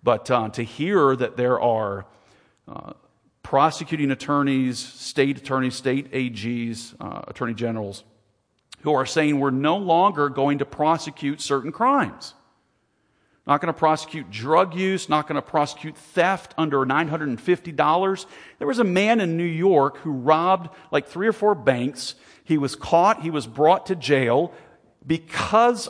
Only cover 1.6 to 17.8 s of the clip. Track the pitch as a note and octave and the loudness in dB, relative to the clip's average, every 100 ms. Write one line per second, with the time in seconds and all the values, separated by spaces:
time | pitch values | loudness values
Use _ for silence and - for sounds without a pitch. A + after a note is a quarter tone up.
1.6 | A#2+ A2+ G#2+ G2 G2 _ _ _ _ _ | 2 0 -2 -6 -12 _ _ _ _ _
2.6 | - - - - _ _ _ _ - C#3 | -20 -18 -16 -20 _ _ _ _ -2 4
3.6 | D3+ D3+ D#3 D#3+ C#3+ C3+ - C#3+ C#3 C3+ | 4 2 -6 -2 -2 -2 -2 0 2 0
4.6 | B2+ B2 - - - - C#3 C3+ - C3 | 0 -4 -10 -14 -10 0 0 0 -4 -2
5.6 | B2+ B2+ C#3 C3 C#3 C3 B2+ A2+ G#2+ A#2+ | -2 -2 -2 -2 -4 -6 -6 -6 -6 -4
6.6 | A#2 A2+ - - A2 - - - B2 A2 | -6 -8 -14 -14 -12 -12 -14 -8 -6 -4
7.6 | A#2 A2+ G2+ G2+ _ _ _ _ _ _ | -4 -4 -8 -12 _ _ _ _ _ _
8.6 | _ - D3+ C#3+ C3 - D3+ C#3+ C#3 C3 | _ -8 0 0 2 0 2 2 2 0
9.6 | D3 F3+ F#3+ E3 F#3+ D3+ C#3+ C3 C#3 C#3+ | 0 0 2 4 4 2 -2 0 0 0
10.6 | C#3+ - D3+ E3 - C#3+ C#3+ D3+ - C#3 | -4 -2 0 0 -2 -6 -6 -4 -2 -2
11.6 | C3 - A#3+ C#4 E3+ - - - _ _ | -4 -2 2 2 0 -6 -18 -20 _ _
12.6 | _ _ _ _ _ _ _ _ - D3 | _ _ _ _ _ _ _ _ 0 0
13.6 | E3+ D#3+ D#3+ D#3 - D#3+ G#2+ G#2 A#2+ D#3+ | 0 0 2 2 -2 -12 -12 -10 0 2
14.6 | F#3+ E3 F#3+ F#3+ - D3+ D3 D3 - D#3+ | 2 0 -2 -2 -2 -2 -2 -6 -2 -2
15.6 | D3 - D#3 - - - F3 F#3+ - - | -2 -4 -14 -14 -10 0 0 0 -6 -4
16.6 | D#3 C#3 C3 C#3 D#3+ D#3+ D3+ A#2 - F3+ | 0 0 2 2 0 -2 -4 -6 0 0
17.6 | - D3+ | -2 0